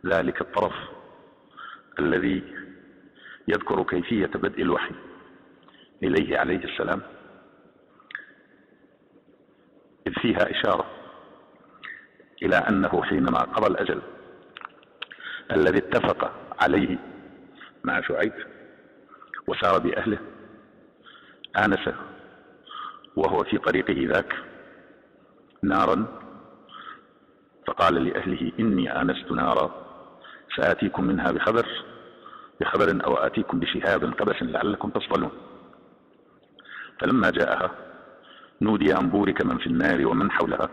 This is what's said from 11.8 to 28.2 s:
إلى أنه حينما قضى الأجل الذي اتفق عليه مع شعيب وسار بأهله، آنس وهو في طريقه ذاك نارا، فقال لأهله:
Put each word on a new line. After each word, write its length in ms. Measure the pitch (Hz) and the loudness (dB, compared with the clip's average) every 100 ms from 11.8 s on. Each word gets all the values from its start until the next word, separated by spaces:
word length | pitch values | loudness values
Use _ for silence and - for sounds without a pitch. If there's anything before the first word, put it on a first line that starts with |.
| - - - _ - - | -16 -16 -20 _ -20 -4
إلى 140 | 82 90 | 2 2
أنه 460 | - 98 92 87 | 4 2 2 0
حينما 360 | - - 87 73 | 0 0 2 2
قضى 280 | - - 107 | 0 2 2
الأجل 360 | 90 - - - - - - - - - - - - - - - - - | 2 -2 -4 -6 -18 -20 -20 -20 -18 -18 -20 -20 -18 -18 -14 -12 -12 -2
الذي 260 | - 87 90 | 4 4 4
اتفق 540 | - 120 110 95 - - - - | 2 0 2 0 -2 -6 -16 0
عليه 360 | - - 95 - - - - - - - - - | 4 4 2 -2 -8 -18 -20 -20 -20 -20 -20 -10
مع 160 | 65 65 | -4 -2
شعيب 320 | - - 101 - - - - - - - - - - - - | -2 0 0 -2 -16 -18 -20 -20 -20 -20 -20 -20 -16 -12 -6
وسار 300 | 85 92 92 | 0 4 4
بأهله، 400 | 85 - 110 104 - - - - - - - _ - - - - - 87 | 2 0 0 -2 -6 -18 -20 -20 -20 -20 -20 _ -20 -20 -20 -20 -6 2
آنس 380 | 107 80 - 65 - - - - - - - - - - - - | 2 2 -2 -6 -10 -18 -20 -20 -20 -20 -18 -14 -12 -14 -8 0
وهو 280 | 80 90 | 2 2
في 140 | 82 101 | 0 0
طريقه 560 | - - - 78 64 | 2 0 2 0 2
ذاك 200 | 95 - - - - - - - - _ _ - _ _ _ | 0 0 -8 -10 -18 -20 -20 -20 -20 _ _ -20 _ _ _
نارا، 580 | - - - - 110 - - - - - - - - - - _ _ _ _ _ - | 0 4 4 4 0 -6 -16 -20 -20 -20 -20 -18 -18 -18 -20 _ _ _ _ _ -8
فقال 380 | - 87 73 | 2 4 4
لأهله: 480 | 85 104 | 2 0